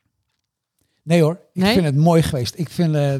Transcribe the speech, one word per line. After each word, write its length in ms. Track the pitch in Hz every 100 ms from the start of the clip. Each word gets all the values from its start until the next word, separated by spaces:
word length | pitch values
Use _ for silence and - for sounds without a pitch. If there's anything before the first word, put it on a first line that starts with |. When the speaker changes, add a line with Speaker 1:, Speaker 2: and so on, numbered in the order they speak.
| _ _ _ _ _ _ _ _ _ _
Speaker 1:
Nee 180 | 151 170
hoor, 180 | 156 180 _
ik 80 | 180
Speaker 2:
Nee? 120 | 190
Speaker 1:
vind 120 | 220 156
het 100 | 139
mooi 260 | 165 165
geweest. 320 | - 135 120 -
Ik 120 | 156
vind, 260 | - 170 151
eh, 160 | 143